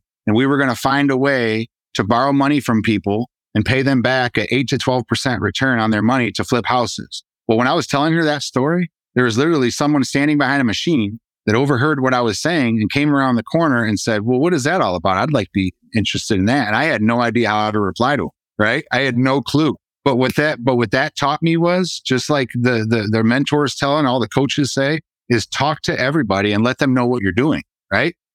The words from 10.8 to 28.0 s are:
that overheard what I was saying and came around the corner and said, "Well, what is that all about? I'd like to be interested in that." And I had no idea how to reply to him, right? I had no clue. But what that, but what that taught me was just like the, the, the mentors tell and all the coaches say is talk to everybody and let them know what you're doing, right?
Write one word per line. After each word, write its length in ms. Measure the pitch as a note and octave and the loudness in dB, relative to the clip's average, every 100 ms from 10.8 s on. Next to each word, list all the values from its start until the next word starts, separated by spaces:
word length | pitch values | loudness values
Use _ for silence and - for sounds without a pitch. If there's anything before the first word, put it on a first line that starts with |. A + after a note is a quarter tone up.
| F3 C#3+ G2+ A2+ _ _ - | 0 0 -2 -6 _ _ 0
that 80 | |
overheard 460 | A2+ C#3+ B2 D3+ C#3+ | 2 2 2 0 0
what 120 | C3 | 0
I 80 | B2 | 0
was 180 | A#2 F#2+ | 0 -2
saying 400 | D#3 F3 A#2 A2+ | -2 0 0 0
and 120 | G#2 | 0
came 240 | C#3+ D3 | 0 2
around 220 | C#3 C3 A#2 | 2 2 0
the 60 | |
corner 420 | - E3 D#3+ A#2+ | 0 0 2 0
and 140 | A2 G2+ | 0 -2
said, 240 | - G#2+ | 0 -2
"Well, 160 | A2 B2+ | 0 0
what 140 | E3+ | 2
is 120 | E3 | 0
that 180 | C#3 F3+ | 0 0
all 140 | G#2+ F2+ | 0 0
about? 200 | G2 F#2 | 0 0
I'd 160 | C3+ | 0
like 140 | C3+ F#2+ | 0 0
to 80 | |
be 200 | G2+ F#2 - _ A2+ | -2 -2 -4 _ -4
interested 420 | - - - G2 | -2 -4 -2 0
in 60 | |
that." 220 | G2+ C#3+ G#2 | 2 0 0
And 100 | A2 | 0
I 80 | |
had 160 | D#3 A2+ | 0 0
no 220 | G#2+ A#2+ | 2 2
idea 260 | A#2 A#2 G#2+ | 0 0 2
how 220 | G#2+ G#2+ | 0 0
to 100 | G#2 | 0
reply 360 | G2 - B2+ C#3 | 0 0 0 0
to 80 | |
him, 60 | D2+ - _ - | -4 -10 _ -2
right? 260 | G#2+ C#3+ - | 0 0 -2
I 80 | B2 | -2
had 180 | C3+ A#2+ | 0 0
no 240 | C3 C3+ | 0 0
clue. 340 | - C#3+ D3+ - _ _ | 0 0 0 -2 _ _
But 120 | C#3+ B2 | 0 2
what 200 | B2+ - | 0 0
that, 280 | D3+ B2 | -2 0
but 120 | B2+ B2 | 0 0
what 140 | A2 | 2
that 240 | C3 D3+ - | 0 -2 -2
taught 260 | C#3 D3 | -2 0
me 140 | E3 E3 | 0 2
was 440 | E3+ F3+ F3+ - | 2 0 -2 -6
just 300 | - B2+ - | -2 -2 0
like 180 | C#3+ B2 | -2 -2
the, 320 | B2 A#2+ A#2 A2 | -2 0 0 0
the, 200 | A2+ G#2 | 0 0
the 140 | A2+ | 0
mentors 500 | A2 B2+ C#3 D3 C3+ | 2 0 0 0 -2
tell 240 | - C#3 D3+ | -2 -2 0
and 80 | C3+ | 0
all 140 | B2+ | 0
the 80 | A2 | -2
coaches 440 | C3+ C#3 - C3+ | 0 0 0 -2
say 280 | C3+ C3+ D#3 - _ - | -2 -2 -4 -8 _ -2
is 160 | A#2 - | -2 -2
talk 340 | - C#3+ D3+ | -2 -2 -2
to 180 | - D3 | -4 -2
everybody 540 | B2+ D#3+ G#2 F#2+ G#2 | 0 0 0 0 0
and 100 | G#2 | 2
let 140 | A#2+ C3 | 0 0
them 160 | C#3 | 0
know 140 | B2+ A#2+ | 2 0
what 160 | B2 | 0
you're 100 | G2 | 0
doing, 300 | F2+ D3+ F2 - _ - | 0 0 -2 -6 _ -4
right? 240 | G2+ | -2